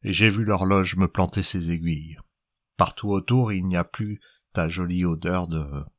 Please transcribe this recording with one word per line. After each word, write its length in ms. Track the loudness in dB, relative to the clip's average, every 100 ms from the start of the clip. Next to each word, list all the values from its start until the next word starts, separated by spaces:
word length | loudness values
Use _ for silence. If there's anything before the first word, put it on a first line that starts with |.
Et 100 | -2
j'ai 160 | 4 4
vu 120 | 4
l'horloge 540 | 2 2 4 4 4 2
me 100 | 0
planter 360 | 2 0 0
ses 280 | -4 -2 -2
aiguilles. 480 | -2 -2 -4 -6 -16 -20 _ _ _ _ _
Partout 320 | -2 -2 -2
autour, 420 | -2 2 2 2
il 140 | 0 0
n'y 100 | -2
a 80 |
plus 380 | -2 -4 -8 -8 _ _ _
ta 160 | -4 -2
jolie 340 | -2 -2 0
odeur 440 | 0 0 -2 -2 -2
de 360 | -4 -4 -8 -10